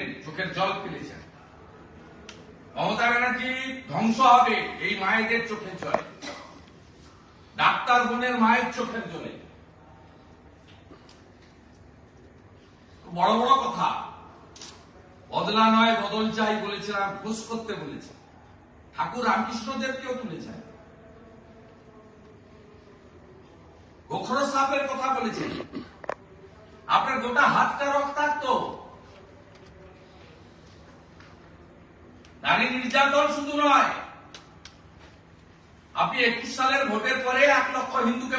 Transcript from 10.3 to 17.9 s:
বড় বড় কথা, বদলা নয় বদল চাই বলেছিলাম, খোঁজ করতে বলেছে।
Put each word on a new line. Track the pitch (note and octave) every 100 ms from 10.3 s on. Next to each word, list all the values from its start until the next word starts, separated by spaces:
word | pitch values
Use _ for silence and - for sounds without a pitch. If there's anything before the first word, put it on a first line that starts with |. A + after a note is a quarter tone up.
| - - - - - - - - - - - - - - - - - - - - - - - - - - - - F3
বড় | F#3+ A3+
বড় | B3 C4+
কথা, | - - - - - - - - - - - - - - - - -
বদলা | - F3+ G#3+ A3+ A3
নয় | A3+ A3+
বদল | G3+ G#3+ A3 A3
চাই | G#3+ G#3+ G3+
বলেছিলাম, | G3 G3+ G3+ G3 -
খোঁজ | G#3+ A3 -
করতে | A3+ G#3+ E3
বলেছে। | C#3+